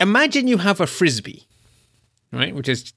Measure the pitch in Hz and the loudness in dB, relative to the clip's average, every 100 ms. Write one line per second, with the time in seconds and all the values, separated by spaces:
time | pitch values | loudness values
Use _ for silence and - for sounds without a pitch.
0 | 190 233 302 285 254 208 196 185 165 - | 2 4 2 2 2 2 2 0 -2 0
1 | 175 113 - - _ _ _ _ _ _ | 0 0 -8 -16 _ _ _ _ _ _
2 | _ _ _ 123 147 143 127 156 - | _ _ _ -4 -4 -2 -2 -4 -6